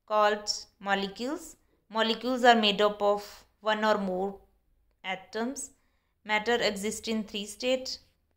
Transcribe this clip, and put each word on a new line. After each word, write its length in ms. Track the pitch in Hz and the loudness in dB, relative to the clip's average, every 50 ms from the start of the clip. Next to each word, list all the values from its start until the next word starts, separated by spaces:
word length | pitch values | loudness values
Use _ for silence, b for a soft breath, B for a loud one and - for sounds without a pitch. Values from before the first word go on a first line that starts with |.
| _ | _
called 440 | - 214 214 208 208 214 208 208 - - - - - _ _ | -2 2 4 4 4 2 0 -2 -6 -8 -8 -10 -16 _ _
molecules. 760 | 190 196 196 196 196 196 196 - 226 254 311 359 - - - _ _ _ _ _ _ - | -4 -2 -2 -2 -2 -4 -6 -8 -8 -6 -6 -8 -10 -14 -20 _ _ _ _ _ _ -6
Molecules 520 | 202 220 220 220 233 226 226 247 262 247 233 | -2 0 0 0 0 -2 -2 -2 0 6 8
are 120 | 247 233 | 8 8
made 260 | 226 220 208 202 190 | 8 6 4 4 4
up 220 | 208 208 208 - 202 | 2 2 2 2 2
of 420 | 202 208 208 - - - - - _ _ _ | 2 2 0 -2 -8 -16 -20 -20 _ _ _
one 240 | - 214 214 214 214 | -4 -2 -2 2 2
or 140 | 214 214 202 | 2 2 2
more 400 | 196 190 185 180 190 202 196 - - _ _ _ _ _ _ _ _ _ _ _ - | 0 0 -2 -2 -2 -4 -6 -8 -16 _ _ _ _ _ _ _ _ _ _ _ -10
atoms. 680 | 185 190 185 - - - 214 226 247 277 - - - - _ _ _ _ _ _ _ _ _ - | -8 -8 -8 -10 -10 -6 -6 -4 -4 -6 -8 -12 -14 -16 _ _ _ _ _ _ _ _ _ -6
Matter 300 | 208 214 214 208 226 240 | -4 -2 -2 0 0 0
exists 520 | 233 - 202 214 196 190 214 214 - - | 2 0 0 -2 -2 -4 -6 -6 -6 -6
in 180 | - 226 220 208 | -4 -4 -4 -4
three 200 | 208 - 214 202 | -6 -8 -10 -10
states: 540 | 208 - - - 254 262 254 254 - - - _ _ _ _ _ _ _ | -10 -10 -6 -2 -2 0 -2 -2 -6 -12 -12 _ _ _ _ _ _ _